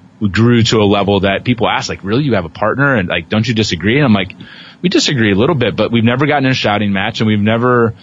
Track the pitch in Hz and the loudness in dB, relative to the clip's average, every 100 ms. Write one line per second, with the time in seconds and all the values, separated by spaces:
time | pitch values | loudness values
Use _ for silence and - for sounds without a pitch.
0 | - - 107 92 117 120 110 113 104 101 | -20 -6 -4 2 2 4 2 2 2 2
1 | 98 101 98 95 - 117 98 120 127 117 | 2 0 0 -2 -2 -2 0 -2 -6 -10
2 | 95 117 147 104 80 - 110 123 143 120 | -4 -2 0 -2 -4 -4 -2 0 0 0
3 | 87 87 82 107 113 110 107 90 95 139 | 0 -4 -2 -2 0 -2 -2 -2 0 2
4 | 139 101 95 - - - - - 185 320 | 2 2 -2 -10 -20 -20 -20 -6 0 0
5 | - 135 110 98 123 135 113 87 104 120 | 0 0 2 2 2 0 -2 0 0 2
6 | 113 123 139 147 131 131 117 104 104 98 | 0 0 0 0 0 0 0 0 -2 -2
7 | 107 - 110 104 104 117 123 123 113 - | -4 -2 -2 0 0 0 2 2 0 -2